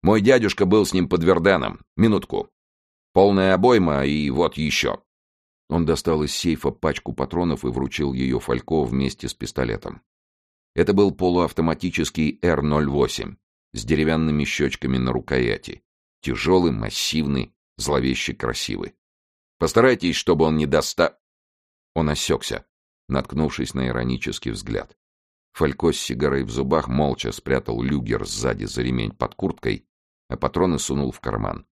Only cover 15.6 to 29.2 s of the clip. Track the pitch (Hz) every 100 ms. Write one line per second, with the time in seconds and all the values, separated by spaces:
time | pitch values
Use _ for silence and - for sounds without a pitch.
15.6 | - 50 _ _ _ _ - 60 80 92
16.6 | 87 57 53 - - 80 71 69 - _
17.6 | _ - - 71 65 64 - - 60 58
18.6 | - 50 50 _ _ _ _ _ _ _
19.6 | 82 110 127 123 90 80 - 80 78 78
20.6 | 73 76 - - 82 _ _ _ _ _
21.6 | _ _ _ 82 76 73 - 76 - 52
22.6 | _ _ _ _ - 69 - 76 78 -
23.6 | 60 65 64 60 60 62 - - 60 52
24.6 | 50 52 - _ _ _ _ _ _ -
25.6 | 78 69 85 78 - 60 71 69 57 58
26.6 | 65 80 73 64 73 62 55 - - 65
27.6 | - 57 64 71 57 57 50 50 62 52
28.6 | 52 60 62 64 53 -